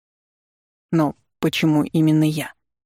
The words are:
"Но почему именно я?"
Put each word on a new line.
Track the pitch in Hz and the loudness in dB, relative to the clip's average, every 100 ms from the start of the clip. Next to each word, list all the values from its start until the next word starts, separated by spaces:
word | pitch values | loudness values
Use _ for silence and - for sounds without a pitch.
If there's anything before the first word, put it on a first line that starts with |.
| _ _ _ _ _ _ _ _ _ | _ _ _ _ _ _ _ _ _
"Но | 165 147 - _ _ | -2 -2 -4 _ _
почему | 160 - 160 151 | -4 -2 0 0
именно | 147 165 156 156 | 0 0 2 2
я?" | 156 156 - - _ _ | 0 -2 -10 -16 _ _